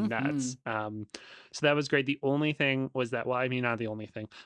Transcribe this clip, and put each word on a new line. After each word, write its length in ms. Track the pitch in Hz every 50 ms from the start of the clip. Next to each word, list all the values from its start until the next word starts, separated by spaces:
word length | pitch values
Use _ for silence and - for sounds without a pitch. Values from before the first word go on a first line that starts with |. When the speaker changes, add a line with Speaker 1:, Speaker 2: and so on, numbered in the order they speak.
| 110
Speaker 1:
nuts. 520 | 107 117 113 131 143 151 143 131 127 127 -
Speaker 2:
Mm-hmm. 20 | -
Speaker 1:
Um, 400 | 120 113 110 107 107 107 107 107 - - - - - - - - - -
so 140 | - -
that 80 | 147 147
was 120 | 147 147 131
great. 180 | - 143 139
The 140 | 135 143 - -
only 300 | 135 139 143 151 151 147
thing 380 | - 147 139 135 131 135 131 -
was 160 | 131 127 117 127
that, 140 | 120 -
well, 120 | - 127 123
I 100 | 127 127
mean, 140 | 127 127 123
not 160 | 120 117 110
the 80 | 117 110
only 180 | 107 107 107
thing, 220 | 101 - 117 107 104 - - -